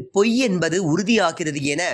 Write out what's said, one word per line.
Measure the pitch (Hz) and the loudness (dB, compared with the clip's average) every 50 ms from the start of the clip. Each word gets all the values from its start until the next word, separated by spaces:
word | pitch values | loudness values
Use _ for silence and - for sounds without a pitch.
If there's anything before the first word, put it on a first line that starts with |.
| - - | -6 -4
பொய் | - 196 208 233 226 254 | 0 0 2 2 2 2
என்பது | 262 226 185 175 165 165 165 190 196 | 2 0 0 0 0 0 0 0 0
உறுதியாகிறது | 147 151 180 202 196 233 214 180 165 - - 175 156 143 151 139 | 0 0 0 2 2 2 2 2 0 -2 -2 -6 -4 -4 -4 -2
என | 143 143 160 180 165 | -2 -2 -2 -2 -4